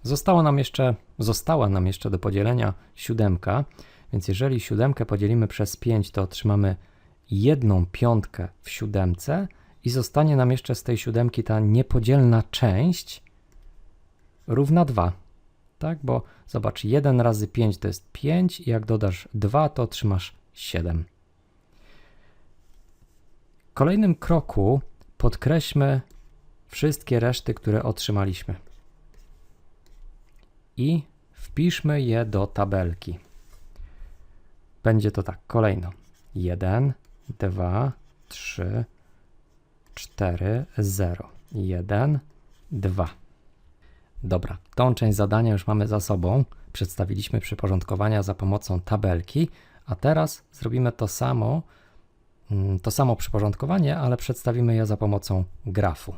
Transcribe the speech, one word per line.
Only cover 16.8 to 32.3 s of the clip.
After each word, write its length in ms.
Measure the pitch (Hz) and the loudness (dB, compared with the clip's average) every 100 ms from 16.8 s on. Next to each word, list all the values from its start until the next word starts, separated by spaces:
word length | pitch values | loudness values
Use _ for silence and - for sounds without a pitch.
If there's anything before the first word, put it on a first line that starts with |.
jeden 380 | 107 139 139 127 | 0 2 4 4
razy 260 | 117 107 104 | 4 2 -2
pięć 300 | - 110 95 | 2 2 2
to 100 | 101 | -4
jest 240 | 87 _ | -6 _
pięć 480 | - 143 170 180 - | -6 0 2 0 -2
i 100 | - | -2
jak 160 | 113 107 | -2 0
dodasz 440 | 110 101 90 - | 0 0 -2 -8
dwa, 360 | 110 101 135 151 | -2 0 2 2
to 140 | - | 0
otrzymasz 520 | 117 - 107 92 - - _ | -4 -2 0 0 -4 -18 _
siedem. 520 | - - 87 85 82 85 _ _ _ _ _ _ _ - - - - - _ - - _ - - _ _ _ _ _ _ _ _ | -16 -6 -4 -2 -2 -4 _ _ _ _ _ _ _ -20 -20 -20 -20 -20 _ -20 -20 _ -20 -20 _ _ _ _ _ _ _ _
W 60 | |
kolejnym 420 | - 139 208 208 165 | 0 2 4 2 0
kroku 680 | - 170 - - 98 139 - - - _ | 2 0 0 0 2 2 -2 -20 -20 _
podkreślmy 840 | 85 - 127 160 - 147 139 135 - - - - - - - | 0 2 0 0 0 0 2 0 -4 -20 -20 -20 -20 -20 -18
wszystkie 520 | - 156 139 - 120 | -2 -2 -2 -2 0
reszty, 340 | 117 123 - | 2 -2 -6
które 300 | 110 - 104 | -4 0 0
otrzymaliśmy. 720 | - 107 - 101 98 90 - 90 - - - - - - - - - - - - - - - - - - - _ _ - | 0 -4 -2 0 -2 -4 -8 -12 -14 -20 -20 -20 -20 -20 -20 -20 -20 -20 -20 -20 -20 -20 -20 -20 -20 -20 -20 _ _ -2
I 260 | 135 165 - _ _ | 0 0 -4 _ _
wpiszmy 680 | - - - 170 - 151 147 | -18 -8 0 0 0 0 0
je 240 | 123 113 | 2 0
do 220 | 113 | 0